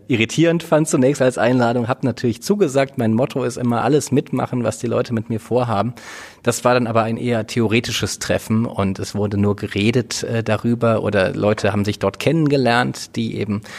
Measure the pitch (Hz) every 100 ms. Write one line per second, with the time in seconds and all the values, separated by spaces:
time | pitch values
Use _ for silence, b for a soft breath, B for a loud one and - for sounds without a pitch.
0 | - 120 110 - 165 165 - 156 156 160
1 | 127 143 127 123 113 127 117 120 117 123
2 | 135 110 123 110 - 208 170 131 135 -
3 | 113 110 139 139 127 117 120 117 117 147
4 | - 123 - 127 127 127 113 - 117 113
5 | 127 113 113 113 - 120 120 101 113 120
6 | B B B B 120 - 123 123 117 113
7 | 110 113 120 117 107 123 110 113 117 107
8 | 104 - - 92 - 110 117 - 98 98
9 | 98 104 101 101 101 101 101 98 104 120
10 | 120 - - 117 110 104 117 117 117 110
11 | 101 101 95 98 104 107 101 101 101 104
12 | 98 - - 160 151 139 120 117 131 127
13 | - - 113 - 107 101 B